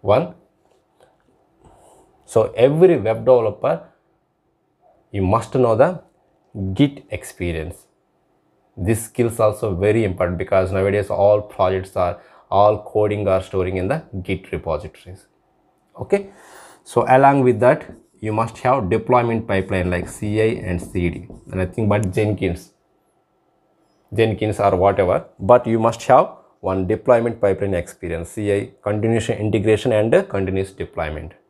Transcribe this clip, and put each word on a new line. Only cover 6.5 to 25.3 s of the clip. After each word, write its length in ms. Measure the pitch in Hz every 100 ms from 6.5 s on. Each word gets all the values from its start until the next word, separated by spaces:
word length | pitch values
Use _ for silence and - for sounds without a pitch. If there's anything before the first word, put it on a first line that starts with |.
| - 95
Git 320 | 95 143 139 -
experience. 800 | 101 - - 87 82 80 - _ _ _ _ _ _ _ _ _ -
This 300 | 87 110 -
skills 340 | - 117 113
also 360 | 107 104 110 87
very 280 | 101 110 104
important 320 | 90 90 87
because 340 | - 95 92
nowadays 380 | 95 98 104 98
all 320 | 90 101 104
projects 540 | 104 - 92 95 90 95
are, 260 | 90 - - - _
all 340 | 98 104 107
coding 440 | - 107 104 104 98
are 140 | 95
storing 360 | 92 95 92 95
in 100 | 95
the 140 | 160 - 98
Git 280 | 90 92 -
repositories. 760 | 85 85 78 - - - 95 _ _ _ _ _ _ _ -
Okay, 300 | - 202 196 - - - - -
so 220 | - - 113
along 360 | 131 139 139
with 160 | 127 110
that, 260 | - 151 - - _ _
you 100 | 110
must 260 | 110 113 -
have 300 | 123 135 95
deployment 580 | 110 - 123 117 113 113
pipeline 420 | 98 95 98 90
like 180 | 90 -
C 340 | - 107 104
I 40 | 110 117 92
and 120 | 90
C 280 | - 95 87
D, 180 | - - - -
nothing 420 | 95 90 - 107
but 220 | 104 98
Jenkins, 600 | 90 107 101 95 85 - _ _ _ _ _ _ _ _ _ _ _ _ _ _
Jenkins 460 | 107 113 107 107 101
or 160 | 101 90
whatever, 480 | 95 98 90 - -